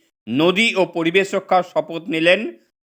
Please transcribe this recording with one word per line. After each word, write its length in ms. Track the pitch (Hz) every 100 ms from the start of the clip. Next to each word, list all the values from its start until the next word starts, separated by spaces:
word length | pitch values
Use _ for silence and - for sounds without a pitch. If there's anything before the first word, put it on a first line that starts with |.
| _ _ -
নদী 460 | 127 170 185 226
ও 100 | 185
পরিবেশ 500 | 175 175 165 185 190
রক্ষার 280 | 196 190 185 180
শপথ 340 | 156 151 165 165
নিলেন 440 | 160 165 190 247 - _ _